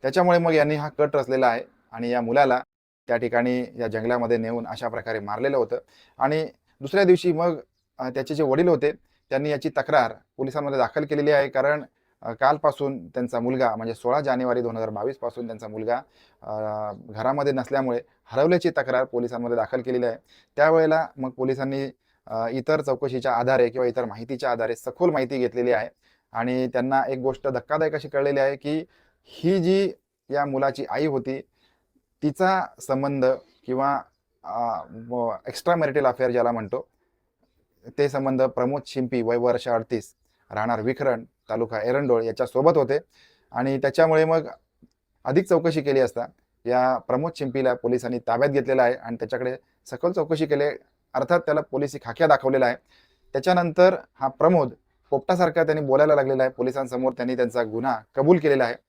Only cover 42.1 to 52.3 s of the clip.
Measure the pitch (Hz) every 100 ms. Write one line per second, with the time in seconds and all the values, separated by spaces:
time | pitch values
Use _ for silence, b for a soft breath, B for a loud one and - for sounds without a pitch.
42.1 | 117 113 107 123 127 147 165 123 143 -
43.1 | b b b b - 127 135 139 131 160
44.1 | 160 160 160 147 - _ _ _ _ _
45.1 | _ 127 143 185 170 170 151 143 135 123
46.1 | - 117 _ _ _ 117 123 127 127 -
47.1 | 127 156 - 139 127 127 123 117 123 123
48.1 | 120 - 117 143 139 123 131 120 127 117
49.1 | 117 110 123 127 127 _ _ - 127 175
50.1 | 175 156 156 156 147 147 - _ _ _
51.1 | 131 131 175 170 151 - 135 143 143 117
52.1 | 117 160